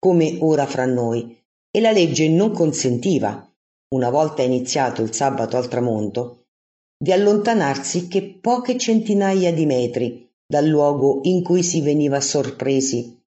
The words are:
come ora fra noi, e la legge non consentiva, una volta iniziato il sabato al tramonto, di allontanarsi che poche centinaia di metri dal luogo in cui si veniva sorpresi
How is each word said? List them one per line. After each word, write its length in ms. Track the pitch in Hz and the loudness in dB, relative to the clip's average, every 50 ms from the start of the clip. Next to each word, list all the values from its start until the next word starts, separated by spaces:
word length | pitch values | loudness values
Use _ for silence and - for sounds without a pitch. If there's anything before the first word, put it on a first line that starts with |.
| - | 2
come 360 | 185 185 170 160 156 170 175 | 4 4 4 2 2 0 0
ora 240 | 156 160 156 147 139 | 0 2 2 2 0
fra 200 | 135 - 127 127 | -2 -2 -2 -2
noi, 560 | 127 127 127 120 117 113 117 117 117 - _ _ _ _ _ _ _ | 0 0 0 0 -2 -2 -4 -6 -8 -14 _ _ _ _ _ _ _
e 80 | _ 208 | _ 0
la 120 | 214 226 | 2 4
legge 360 | 220 202 175 165 139 - 160 156 | 4 4 2 2 2 0 2 2
non 240 | 160 170 202 220 | 4 4 2 2
consentiva, 960 | 214 - 170 156 151 - - 131 123 120 - 196 185 135 110 104 107 110 - _ _ _ _ _ _ _ _ _ - | 0 0 0 0 0 0 -2 -2 -2 0 0 0 0 0 0 -2 -6 -6 -14 _ _ _ _ _ _ _ _ _ -4
una 140 | 131 123 120 | -2 -2 0
volta 320 | 123 147 156 156 - - | 2 2 0 0 0 -2
iniziato 600 | 135 127 127 127 123 123 - 151 135 123 117 - | -2 0 0 -2 -2 -4 -2 -2 -2 -2 -2 -4
il 120 | 117 110 - | -4 -4 -2
sabato 420 | - 143 135 131 113 117 113 - | -2 -2 -2 -2 -2 -4 -2 -2
al 140 | 127 123 123 | -4 -4 -2
tramonto, 800 | - 123 123 123 113 107 107 107 104 120 123 123 123 _ _ _ _ _ _ _ _ _ _ _ _ _ | -4 -2 -2 -2 -2 -2 -4 -4 -4 -6 -8 -8 -10 _ _ _ _ _ _ _ _ _ _ _ _ _
di 160 | - 143 185 | -2 0 2
allontanarsi 960 | 185 202 202 208 214 - 226 233 220 165 139 139 135 135 - - 175 180 175 | 4 4 4 2 2 2 2 0 2 2 0 -2 -4 -6 -6 -6 -6 -6 -2
che 280 | - 196 185 - - - | -4 -4 -4 -4 -14 -6
poche 360 | _ 226 240 240 247 247 254 254 | _ -2 -2 -2 -2 -4 -4 -4
centinaia 760 | - - 226 220 - - 214 208 202 196 190 190 180 175 170 | 0 0 0 0 2 2 0 2 2 2 2 2 2 2 2
di 120 | 160 160 | 0 0
metri 640 | 151 135 127 123 120 120 123 123 117 120 - - _ _ _ _ | 2 2 2 0 0 -2 -2 -4 -4 -6 -10 -18 _ _ _ _
dal 200 | _ - 147 147 | _ 0 2 2
luogo 560 | 156 156 147 147 143 147 143 127 139 131 135 135 | 4 4 4 4 2 2 2 2 2 2 2 0
in 180 | 180 185 185 | 0 0 0
cui 220 | 175 175 175 185 175 | 0 2 0 0 2
si 160 | - - 165 | 0 -2 -2
veniva 400 | 147 147 147 151 147 143 135 139 | 0 0 0 2 2 0 0 0
sorpresi 1000 | 139 - - 151 135 123 135 - 127 131 135 135 131 131 123 120 117 - - _ _ _ | -2 -2 -2 -2 -2 -2 -6 -6 -2 0 0 0 0 -2 -4 -4 -6 -8 -14 _ _ _